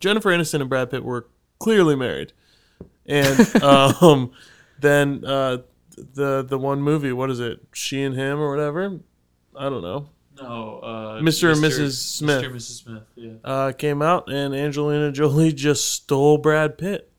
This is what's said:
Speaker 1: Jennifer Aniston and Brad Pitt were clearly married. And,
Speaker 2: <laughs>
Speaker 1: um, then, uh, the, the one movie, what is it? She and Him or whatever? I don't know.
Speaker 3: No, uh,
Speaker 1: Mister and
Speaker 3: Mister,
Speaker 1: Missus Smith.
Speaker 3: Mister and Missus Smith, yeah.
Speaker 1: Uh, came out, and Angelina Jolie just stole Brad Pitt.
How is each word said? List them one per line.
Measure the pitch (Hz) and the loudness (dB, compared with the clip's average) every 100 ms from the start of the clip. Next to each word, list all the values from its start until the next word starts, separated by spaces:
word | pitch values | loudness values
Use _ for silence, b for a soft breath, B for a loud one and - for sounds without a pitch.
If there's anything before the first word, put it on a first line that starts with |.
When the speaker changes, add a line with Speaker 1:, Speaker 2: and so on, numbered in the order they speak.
Speaker 1:
Jennifer | 190 214 208 | -2 0 2
Aniston | 170 160 156 | 0 0 -2
and | 131 | -2
Brad | 131 127 | -2 -2
Pitt | 135 | -6
were | - 123 - _ _ _ | -6 -8 -10 _ _ _
clearly | 220 214 165 139 | 2 4 4 2
married. | 123 69 78 _ b b b b - _ - | -2 -6 -10 _ b b b b -20 _ -4
And, | 143 139 135 220 220 | 2 4 4 4 4
Speaker 2:
<laughs> | |
Speaker 1:
um, | 143 139 135 - 175 143 123 b b b b - | 6 6 6 6 6 6 2 b b b b -2
then, | 143 143 139 139 - | 2 4 2 -2 -4
uh, | 135 131 123 123 _ _ - 135 | -2 -2 -4 -8 _ _ -20 -14
the, | 131 139 135 127 | -6 -2 -2 -4
the | 135 | -4
one | 135 139 | -4 -2
movie, | 143 156 139 | 0 0 -2
what | 123 135 | -4 -4
is | 123 | -4
it? | 120 - _ | -6 -10 _
She | - - 135 | -12 -8 -4
and | 139 | -4
Him | 131 135 143 | -4 -4 -4
or | 147 | -4
whatever? | 143 147 156 196 185 - _ _ _ _ - | -4 -4 -4 -6 -8 -16 _ _ _ _ -10
I | 139 | -8
don't | 127 | -6
know. | 85 107 147 _ _ - | -6 -8 -10 _ _ -20
Speaker 3:
No, | 131 117 110 113 | -14 -12 -12 -14
uh, | 117 113 110 110 | -14 -12 -12 -2
Speaker 1:
Mister | 160 156 170 | -2 2 2
and | 151 | 4
Speaker 3:
Mister, | 156 147 | 2 0
Speaker 1:
Missus | 143 127 | -2 -4
Smith. | - - 147 135 | -8 -4 0 0
Speaker 3:
Mister | 127 | -2
and | |
Missus | 123 110 - | -10 -14 -16
Smith, | - 110 113 - | -16 -18 -20 -20
yeah. | 113 113 | -20 -14
Speaker 1:
Uh, | - 135 135 | -6 -4 -4
came | 131 151 143 | -2 -4 0
out, | 151 175 - | 0 0 -2
and | 139 139 | -4 -4
Angelina | 139 147 143 147 147 147 | -4 -4 -2 -2 0 -2
Jolie | 135 151 143 160 | 0 2 4 2
just | 139 143 139 - | 2 0 0 -2
stole | - - 139 147 151 | -6 -2 2 4 4
Brad | 151 151 156 151 | 4 2 0 -4
Pitt. | 175 202 - | -8 -8 -10